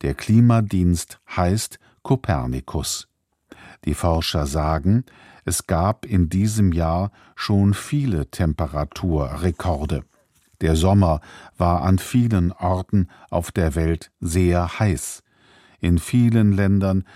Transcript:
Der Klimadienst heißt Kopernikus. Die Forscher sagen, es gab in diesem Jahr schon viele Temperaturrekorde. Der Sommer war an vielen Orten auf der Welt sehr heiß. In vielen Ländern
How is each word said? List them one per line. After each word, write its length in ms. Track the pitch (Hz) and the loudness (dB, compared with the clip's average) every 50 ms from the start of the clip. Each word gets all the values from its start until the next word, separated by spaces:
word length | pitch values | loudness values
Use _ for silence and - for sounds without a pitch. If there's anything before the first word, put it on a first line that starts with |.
| - | -6
Der 120 | 69 69 | -4 -4
Klimadienst 1040 | - - - 107 113 120 120 117 117 110 101 - 92 90 87 87 82 - - - - _ - - | -4 -2 2 4 6 6 6 4 2 2 0 0 2 2 2 2 0 -2 -8 -16 -20 _ -8 -4
heißt 420 | - 90 87 95 113 - - - - _ _ _ _ _ | -2 0 0 0 -2 -4 -8 -12 -20 _ _ _ _ _
Kopernikus. 1040 | - 139 127 - - 92 69 62 62 64 65 - - - 73 - - - - - - _ _ _ _ _ _ _ _ - - - - - _ - | -2 -2 -2 0 -2 -2 -2 -2 -4 -6 -6 -8 -6 -6 -6 -6 -6 -8 -10 -12 -16 _ _ _ _ _ _ _ _ -20 -20 -20 -20 -20 _ -6
Die 100 | - 76 | -6 -4
Forscher 520 | - - 87 82 80 76 - - 80 73 | -2 0 0 0 0 -2 -2 -2 -2 -2
sagen, 580 | 71 69 78 76 76 80 80 71 92 104 120 131 - _ - - - - - _ | -2 -2 -2 -2 0 -2 0 0 0 0 0 0 -4 _ -20 -20 -20 -20 -12 _
es 220 | - 90 - - | -6 -6 -6 -4
gab 400 | - 92 80 87 98 110 - - | -2 -2 0 0 0 -2 -4 -6
in 220 | - 113 92 87 78 | -2 0 0 0 0
diesem 440 | 90 95 101 107 107 110 104 92 82 | 0 0 0 0 0 2 2 2 2
Jahr 400 | 85 85 80 82 87 95 101 - _ - _ _ | 0 0 0 0 -2 -2 -4 -8 _ -20 _ _
schon 380 | - - - 107 101 101 101 101 | -10 -4 0 2 2 4 2 2
viele 540 | - - - - 147 139 135 98 78 69 - | 0 -2 -4 -4 -2 -2 0 -2 -2 -4 -4
Temperaturrekorde. 1700 | - - 95 80 73 - 80 71 76 73 73 71 - - - 92 82 76 71 65 71 73 85 92 82 - - 95 85 69 76 73 78 69 - - _ _ _ _ _ _ _ _ _ _ | -4 -2 -2 -2 0 -2 -4 -4 -4 -6 -6 -6 -6 -6 -4 -2 -2 -2 -2 -4 -6 -4 -4 -4 -2 -2 -2 -4 -2 -2 -4 -4 -4 -6 -6 -10 _ _ _ _ _ _ _ _ _ _
Der 160 | - 80 80 | 0 0 2
Sommer 440 | 80 80 95 101 101 95 85 78 73 - - - - - - - | 2 4 4 4 4 4 4 2 -2 -4 -10 -20 -20 -20 -20 -6
war 260 | - 90 87 87 87 - | -2 0 0 2 2 2
an 160 | 92 95 92 | 2 0 0
vielen 520 | - - - 123 120 117 110 95 87 87 90 | 0 -2 0 0 2 2 2 2 0 0 -2
Orten 560 | - - 90 92 92 92 - - 101 92 - - - - _ | -2 -2 -2 -2 -2 -2 0 0 0 0 0 -6 -14 -14 _
auf 220 | - 87 85 - - | -4 -4 -4 -4 -2
der 240 | - 87 80 76 | -2 0 0 0
Welt 340 | 85 80 80 82 80 - - _ _ | 0 0 0 -2 -2 -6 -12 _ _
sehr 600 | - 90 80 90 90 87 87 87 87 82 - - | -8 -2 0 2 2 2 2 2 0 -2 -2 -2
heiß. 420 | 113 104 87 65 - - - - _ _ _ _ _ _ _ _ _ _ _ _ | 0 0 0 -2 -4 -10 -14 -16 _ _ _ _ _ _ _ _ _ _ _ _
In 180 | - 87 87 82 | 0 2 2 2
vielen 540 | - - - 123 123 117 113 117 110 104 101 | 0 0 2 2 4 4 4 4 4 4 4
Ländern 520 | 95 101 95 98 98 98 98 95 95 92 - - | 2 2 2 2 2 2 2 0 0 -2 -4 -12